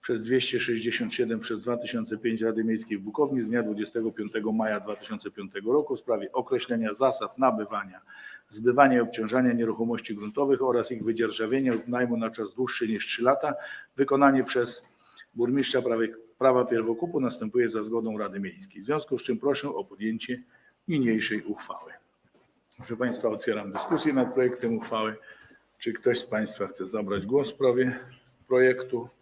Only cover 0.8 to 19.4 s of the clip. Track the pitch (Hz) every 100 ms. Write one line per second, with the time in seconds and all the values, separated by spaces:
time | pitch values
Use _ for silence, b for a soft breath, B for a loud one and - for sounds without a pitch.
0.8 | 110 110 117 - 117 113 107 110 104 120
1.8 | 120 120 107 110 120 113 113 113 113 110
2.8 | 110 104 98 104 143 135 110 120 110 104
3.8 | 104 120 110 104 104 110 104 110 110 104
4.8 | 101 104 - 107 - - 95 98 107 139
5.8 | 147 123 - 110 98 131 120 127 - 120
6.8 | 110 104 135 131 - - 131 110 104 104
7.8 | 98 90 _ B B B _ 107 117 123
8.8 | 139 123 117 - 110 123 127 120 113 110
9.8 | 117 113 - 101 104 107 143 135 131 120
10.8 | 110 117 107 110 113 107 110 131 135 113
11.8 | - 120 123 117 113 113 104 - 95 -
12.8 | 110 107 - - 120 139 151 143 B B
13.8 | B - 135 139 139 135 123 127 117 -
14.8 | - B B B B - 120 139 127 131
15.8 | 120 113 113 - - _ 135 127 123 117
16.8 | 113 117 170 165 127 - 107 123 117 110
17.8 | 107 117 113 107 101 95 95 85 - -
18.8 | 101 151 147 123 - 113